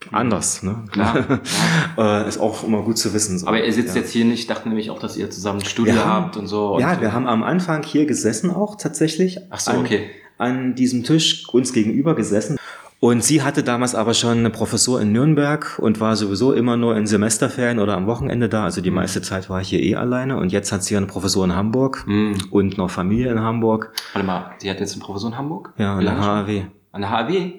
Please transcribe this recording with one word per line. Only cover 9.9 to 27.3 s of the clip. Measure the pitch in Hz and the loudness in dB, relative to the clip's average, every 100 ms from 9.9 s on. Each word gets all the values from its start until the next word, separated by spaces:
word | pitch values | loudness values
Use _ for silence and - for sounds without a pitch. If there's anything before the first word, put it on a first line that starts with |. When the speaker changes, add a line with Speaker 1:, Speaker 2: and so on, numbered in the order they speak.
| 101 - - - - | 0 -2 -14 -16 -4
Speaker 2:
an | 120 127 127 123 | -2 -2 -2 0
diesem | 127 123 | 0 0
Tisch | 113 160 160 - - | 2 2 2 0 0
uns | 120 127 | 0 2
gegenüber | 117 107 127 156 | 2 2 2 2
gesessen. | 139 95 101 - 143 - - - _ | 0 0 0 0 -4 -8 -18 -20 _
Und | 120 120 | 2 4
sie | 104 151 | 4 2
hatte | 135 143 | 2 0
damals | 123 120 123 110 | 0 0 0 0
aber | 110 | 2
schon | 110 117 117 | 2 2 2
eine | 117 | 2
Professur | - 107 117 - 123 | 0 -2 0 2 2
in | 104 | 2
Nürnberg | 110 151 147 143 151 - - | 4 4 4 2 0 -4 -2
und | 110 107 | 0 2
war | 110 107 | 0 0
sowieso | 104 98 131 | 0 2 2
immer | 113 123 117 | 4 2 2
nur | 117 107 | 2 2
in | 107 | 2
Semesterferien | 104 107 - 131 120 120 117 | 2 2 2 -2 0 0 0
oder | 101 95 | 0 0
am | 95 | 0
Wochenende | 117 135 120 113 | -2 -2 0 0
da. | 110 92 | 0 -2
Also | 92 | -2
die | 90 | 0
Speaker 1:
Mhm. | 92 | 0
Speaker 2:
meiste | 90 90 | 0 -4
Zeit | - 95 98 | -4 -6 -4
war | 92 | -6
ich | 95 | -2
hier | 92 | 0
eh | 80 - | 2 0
alleine. | 123 127 131 135 | 0 -2 -2 -2
Und | 175 | 0
jetzt | 101 - | 0 -2
hat | 98 | -2
sie | 92 101 | 0 0
eine | 98 | -2
Professur | 95 95 98 92 | -2 -2 2 2
in | 90 | 2
Hamburg | 107 127 135 - - | 0 2 0 -2 -2
Speaker 1:
Mhm. | 104 107 98 90 | 0 0 -2 0
Speaker 2:
und | 101 98 98 | 2 2 0
noch | 90 | -2
Familie | - 90 110 127 | -2 0 0 0
in | 113 | 0
Hamburg. | 113 117 113 110 - - - | 0 0 2 0 -2 -12 -6
Speaker 1:
Warte | 101 95 | -2 -2
mal, | 90 - - | -2 -6 -10
sie | 98 | -6
hat | 95 | -4
jetzt | 98 | -6
eine | - | -8
Professur | - 101 113 | -10 -8 -6
in | 120 | -6
Hamburg? | 143 185 - - | -8 -8 -8 -4
Speaker 2:
Ja, | 101 | -2
an | 101 | 0
Speaker 1:
Wie | |
Speaker 2:
der | 104 | 0
Speaker 1:
lange | 101 | 0
schon? | 104 104 | 0 0
Speaker 2:
H | |
A | 101 | 0
W. | 101 90 - _ | -4 -6 -12 _
Speaker 1:
An | 95 | -8
der | 101 | -4
H | 113 | -2
A | |
W? | 117 | 0